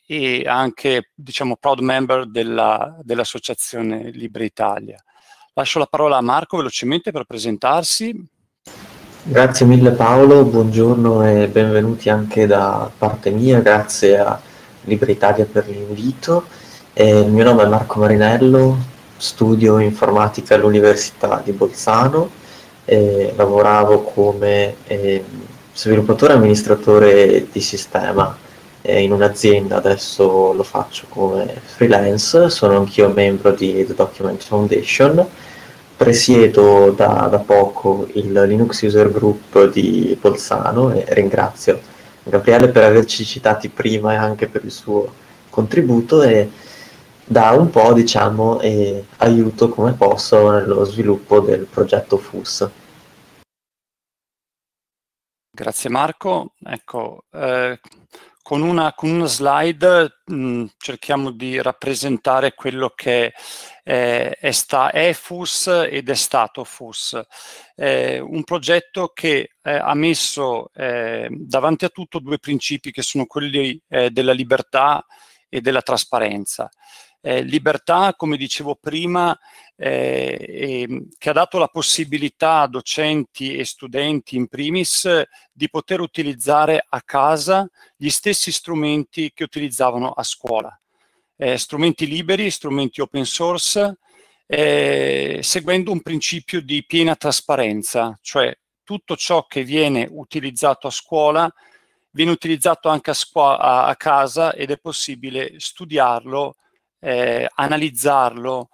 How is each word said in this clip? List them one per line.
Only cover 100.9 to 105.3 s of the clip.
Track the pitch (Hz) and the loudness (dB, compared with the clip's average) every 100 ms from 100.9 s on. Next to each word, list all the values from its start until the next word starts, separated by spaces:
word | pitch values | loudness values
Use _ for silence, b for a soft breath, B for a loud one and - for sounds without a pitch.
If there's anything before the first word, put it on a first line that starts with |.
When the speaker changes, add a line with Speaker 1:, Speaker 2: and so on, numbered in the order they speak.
Speaker 1:
scuola | - - 160 151 156 175 - _ _ _ _ _ | -12 -6 -2 0 0 -2 -6 _ _ _ _ _
viene | 143 165 | -6 -4
utilizzato | 165 160 156 180 165 160 | -4 -6 -4 -2 -2 -2
anche | 151 - | -4 -4
a | |
scuo-, | 143 - 170 143 135 | -8 -6 -2 0 0
a, | 131 127 131 | 0 0 0
a | 139 | -2
casa | 156 139 135 156 165 | -2 -2 -2 -2 -4
ed | 143 139 | -4 -10
è | 143 | -10
possibile | 165 - - 127 131 | -10 -12 -12 -12 -12